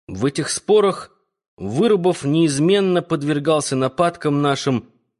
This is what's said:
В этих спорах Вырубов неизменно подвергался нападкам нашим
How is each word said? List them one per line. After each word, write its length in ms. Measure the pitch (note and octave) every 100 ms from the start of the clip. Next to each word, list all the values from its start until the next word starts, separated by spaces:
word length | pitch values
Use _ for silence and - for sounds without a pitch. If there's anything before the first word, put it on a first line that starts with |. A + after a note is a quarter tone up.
| -
В 180 | F#2+
этих 260 | C3+ - C#3+
спорах 600 | - - G#3+ G3+ - - _ _ _ _ -
Вырубов 680 | G2 B2+ A3 G3+ F3+ E3
неизменно 800 | C#3 D#3+ D#3+ C3+ E3 G3+ F#3+ F3
подвергался 760 | E3+ E3 C#3+ D3 D#3 D3+ - C3
нападкам 640 | C3 D#3 E3+ - D3+ C#3+
нашим 500 | C#3+ C#3 C#3+ A#2+ - _ _ _